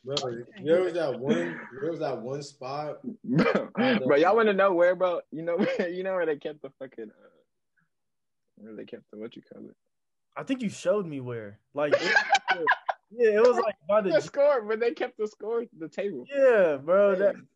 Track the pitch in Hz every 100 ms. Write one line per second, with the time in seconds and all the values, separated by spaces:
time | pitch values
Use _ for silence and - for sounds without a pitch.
0 | 127 139 131 120 117 - 143 175 185 170
1 | 151 120 135 170 175 165 - 127 151 156
2 | 156 160 117 143 147 _ 127 143 151 -
3 | 123 - 107 139 240 - - - 254 233
4 | 127 143 170 226 214 196 196 170 175 180
5 | 180 170 - 151 165 170 330 523 180 180
6 | 190 185 160 143 160 151 139 _ 131 -
7 | 110 _ 101 82 _ _ _ _ _ _
8 | _ _ _ _ _ _ 110 - 107 110
9 | _ 107 113 104 _ 104 107 _ _ _
10 | _ _ _ 135 151 262 214 127 170 208
11 | 175 143 123 117 104 104 _ 143 147 571
12 | - - - 784 - 539 466 - - -
13 | _ 226 226 208 240 240 - - - 208
14 | 196 311 - 285 285 269 208 220 233 -
15 | 254 - 214 _ 208 233 233 151 160 -
16 | 202 143 - 277 262 226 170 139 143 190
17 | 202 185 196 - -